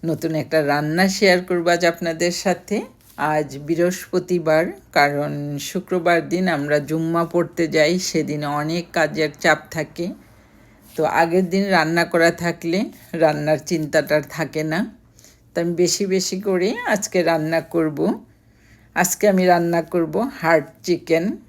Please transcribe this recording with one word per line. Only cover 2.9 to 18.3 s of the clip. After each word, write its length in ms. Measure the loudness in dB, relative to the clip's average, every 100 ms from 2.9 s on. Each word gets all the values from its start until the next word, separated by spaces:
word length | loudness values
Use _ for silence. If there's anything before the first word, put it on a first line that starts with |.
| -14 _ -6 -2
আজ 160 | 0 -2 -8 -4
বৃহস্পতিবার, 960 | 0 0 0 -4 -4 0 -2 2 2 2 -4 -4 2
কারণ 340 | 2 2 -4 -4 -6 -8 -6
শুক্রবার 500 | -8 -2 -2 2 2 0
দিন 140 | -2 0 0
আমরা 200 | 0 0 0
জুম্মা 340 | -2 0 0 0
পড়তে 300 | 0 -2 -2 0 2
যাই, 180 | 2 2 -2
সেদিন 320 | -2 -2 -4 -4 -2
অনেক 240 | -2 -4 -4 -2
কাজের 340 | -2 0 -4 0
চাপ 160 | 2 2 0 -8
থাকে। 300 | -8 -6 -8 -8 -16 -20 _ _ -20 _ -16 -2
তো 60 | 0 2
আগের 240 | 2 2 2
দিন 100 | 0 2 2
রান্না 280 | 2 0 0
করা 200 | 2 2 2
থাকলে 360 | -4 -4 -2 -2 -2 -8 -12 0
রান্নার 360 | 2 2 0 -2 0
চিন্তাটা 460 | -4 0 -2 2 0
আর 60 | -2 -8
থাকে 260 | -6 -4 -4
না। 80 | -2 -4 -8 _ _ -20 _ _
তো 80 | -4
আমি 120 | -2 2
বেশি 200 | 2 2 0
বেশি 240 | 0 -2 -4 -2
করে 220 | 0 0 -2 -2
আজকে 260 | -2 -2 0 0
রান্না 300 | 0 0 -2 -2
করব। 260 | -2 -2 0 -2 -2 -8